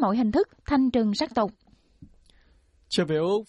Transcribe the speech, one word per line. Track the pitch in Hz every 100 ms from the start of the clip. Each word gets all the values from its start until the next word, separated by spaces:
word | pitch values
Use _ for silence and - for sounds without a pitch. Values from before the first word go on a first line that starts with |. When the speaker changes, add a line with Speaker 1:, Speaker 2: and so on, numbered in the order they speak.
Speaker 1:
mọi | 220 214
hình | 220
thức | 254 415 _ -
thanh | 285 262
trừng | 247 220
sắc | 202 311 -
tộc. | 208 - _ _ _ _ - _ _ _ _ _ _ _ _
Speaker 2:
Trở | - 170
về | 156
Úc, | 170 208